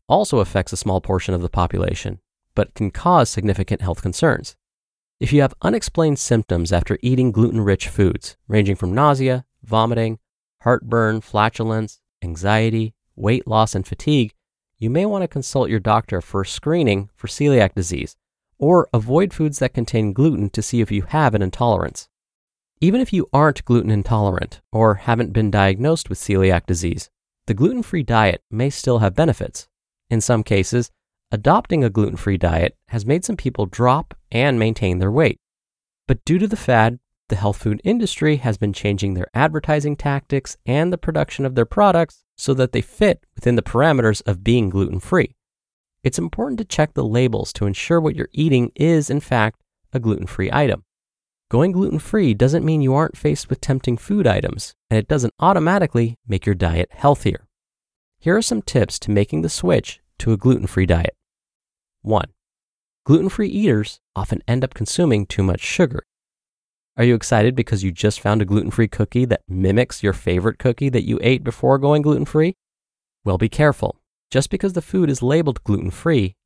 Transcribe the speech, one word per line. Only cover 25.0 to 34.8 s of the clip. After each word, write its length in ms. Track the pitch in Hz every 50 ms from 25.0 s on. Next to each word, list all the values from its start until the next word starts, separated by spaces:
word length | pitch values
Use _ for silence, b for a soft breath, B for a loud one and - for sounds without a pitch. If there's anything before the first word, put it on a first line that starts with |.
| - - 117 113 120 - 98
been 180 | 113 110 104
diagnosed 560 | 98 107 98 98 95 95 120 151 165 160 - -
with 100 | - -
celiac 480 | - - 101 95 95 95 92 85 -
disease, 440 | - 95 85 87 90 87 87 - - _ _ _ _ _ _ _
the 80 | - 113
gluten-free 500 | 98 131 190 262 247 226 - - 165 139
diet 380 | - 123 113 110 98 87 - - _
may 200 | - 107 123 139
still 300 | 143 - - - 123 117
have 140 | 110 98 92
benefits. 540 | - 160 165 113 - - - - - - _ _ _ _ _ _ _ _ _
In 120 | 120 113
some 220 | - - 127 110 107
cases, 480 | - 113 98 92 - - 123 120 - _ _ _ _ _ _ _ _
adopting 540 | - 107 104 135 165 220 247 - 190 160 135
a 60 | 117
gluten-free 480 | 95 110 104 - - - - 101 98 90
diet 400 | 87 85 82 82 82 - - _ _ _
has 180 | - 117 101
made 200 | 110 143 175 180
some 100 | - 226
people 300 | 170 - 131 - - 110
drop 480 | 95 - - 117 123 127 147 165 - - - _ _
and 260 | - 113 127 143 135 117
maintain 420 | 110 110 113 -